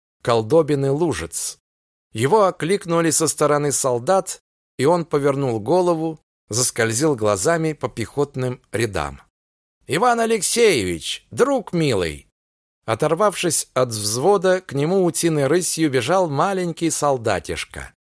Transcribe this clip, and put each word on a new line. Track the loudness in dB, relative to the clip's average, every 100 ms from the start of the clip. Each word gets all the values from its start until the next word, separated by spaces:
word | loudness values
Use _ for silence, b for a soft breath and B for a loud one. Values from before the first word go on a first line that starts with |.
| _ _
колдобины | 0 0 4 2 2 0 0
лужиц. | 0 0 -2 -6 -6 -8 -10 _ _ _ _ _
Его | -4 2 4 2
окликнули | 0 -2 -2 0 0 2
со | 2 0
стороны | 2 2 2 0
солдат, | -2 -2 -2 2 0 0 -12 _ _ _ 0
и | 2
он | 2 0
повернул | 0 2 0 0 -2
голову, | 2 2 2 0 -2 -8 _ _ _
заскользил | -2 -2 0 0 0 0 0
глазами | 0 0 0 0 -2
по | -4 -8
пехотным | -6 -6 -4 -4 -4 -6 -6 _
рядам. | -4 -2 -2 -6 -8 _ _ _ _ _ _ -6
"Иван | 0 0 0
Алексеевич, | 0 0 0 2 4 4 0 -4 -6 -10 _
друг | -2 0 0 -2
милый!" | -2 0 0 -2 -6 _ _ _ _ _ _ -6
Оторвавшись | -2 0 2 0 0 -2 -2 -2
от | -2 -2
взвода, | -2 -4 0 2 4 2 0
к | -2
нему | -4 0 2 2
утиной | 2 0 0 2
рысью | 2 0 0 0
бежал | 0 2 0 2
маленький | 0 0 0 -4 -2 -4
солдатишка. | 0 0 0 0 -2 -4 -10 -10 -14 -16 _